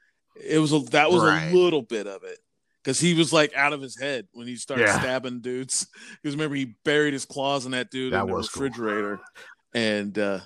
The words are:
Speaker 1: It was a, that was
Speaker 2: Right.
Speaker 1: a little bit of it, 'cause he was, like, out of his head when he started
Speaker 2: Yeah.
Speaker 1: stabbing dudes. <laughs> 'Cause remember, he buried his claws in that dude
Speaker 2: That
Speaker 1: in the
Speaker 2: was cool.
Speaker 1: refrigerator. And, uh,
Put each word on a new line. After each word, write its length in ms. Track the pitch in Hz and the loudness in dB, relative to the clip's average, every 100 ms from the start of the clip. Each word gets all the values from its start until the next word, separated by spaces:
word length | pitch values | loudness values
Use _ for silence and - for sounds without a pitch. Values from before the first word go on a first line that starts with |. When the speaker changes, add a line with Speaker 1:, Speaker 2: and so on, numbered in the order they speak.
| _ _ _ - | _ _ _ -14
Speaker 1:
It 240 | - 156 | -2 2
was 120 | 151 | 4
a, 80 | 151 123 | 2 2
that 180 | 147 156 | 2 4
was 140 | 175 | 6
Speaker 2:
Right. 240 | 107 90 78 | 4 4 4
Speaker 1:
a 60 | 180 | 4
little 260 | 175 156 | 4 2
bit 240 | 113 110 98 | -2 -6 -6
of 160 | 95 | -10
it, 160 | 92 90 _ _ _ _ | -14 -16 _ _ _ _
'cause 160 | 135 131 | -4 0
he 160 | 175 165 | 2 4
was, 180 | 151 | 4
like, 200 | 160 147 135 | 4 2 2
out 180 | 143 | 0
of 80 | 147 | -2
his 180 | 131 117 | -10 -8
head 280 | 139 127 98 | -6 -6 -8
when 120 | 117 120 | -14 -12
he 80 | 120 | -10
started 280 | - 120 107 | -4 2 4
Speaker 2:
Yeah. 140 | 98 | 2
Speaker 1:
stabbing 420 | 131 131 127 123 | 0 -2 -4 -8
dudes. 460 | 123 127 131 - - - - | -6 -6 -4 -6 -6 -14 -20
<laughs> 180 | - | -10
'Cause 100 | 151 | -6
remember, 220 | 147 156 139 | -4 -4 -4
he 200 | 127 - 156 | -6 -4 2
buried 280 | 147 147 | 4 4
his 120 | 139 - | 0 -6
claws 400 | 139 135 139 127 | -4 -2 -2 -4
in 60 | |
that 180 | 127 117 | -6 -4
dude 240 | 131 131 | -6 -2
Speaker 2:
That 80 | 95 | -2
Speaker 1:
in 60 | 95 | -2
the 60 | |
Speaker 2:
was 160 | 92 - | -4 -6
cool. 140 | - | -6
Speaker 1:
refrigerator. 560 | 135 117 110 104 101 104 - - - - _ 117 | -6 -4 -4 -2 -4 -8 -12 -20 -20 -20 _ -2
And, 420 | 110 104 104 101 | 0 0 -2 -2
uh, 200 | 101 95 | -2 -4